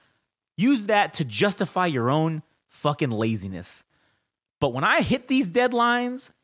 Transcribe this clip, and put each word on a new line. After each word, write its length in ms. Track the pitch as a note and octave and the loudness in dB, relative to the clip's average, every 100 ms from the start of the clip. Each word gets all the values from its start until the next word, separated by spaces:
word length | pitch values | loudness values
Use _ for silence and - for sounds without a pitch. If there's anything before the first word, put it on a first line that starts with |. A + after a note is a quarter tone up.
| _ _ _ _ _ - | _ _ _ _ _ -2
Use 280 | A3 C#4 G3+ | 2 2 2
that 280 | G#3 F3+ - | 2 2 -2
to 100 | C#3 | -4
justify 600 | G#2 G3+ G3 F#3+ - F3+ | 0 0 0 -4 0 0
your 220 | C3+ A#2 | 0 2
own 320 | D3 D#3+ D#3 - _ _ | 2 0 -2 -10 _ _
fucking 420 | - D3 D3 C#3+ | -4 -2 0 -2
laziness. 720 | A2 A2+ A2 F#2+ F#2 - - - _ _ _ _ _ _ _ | 0 0 -2 -6 -10 -12 -14 -16 _ _ _ _ _ _ _
But 80 | C#3+ | -2
when 100 | B2 | 0
I 180 | F3 D#4 | 0 2
hit 260 | G3+ C4 - | 2 -2 0
these 200 | C4 G#3 | 0 2
deadlines 840 | E3+ B3 A#3+ A#3+ A#3+ B3 B3+ - - | 2 2 2 2 2 -2 -6 -12 -18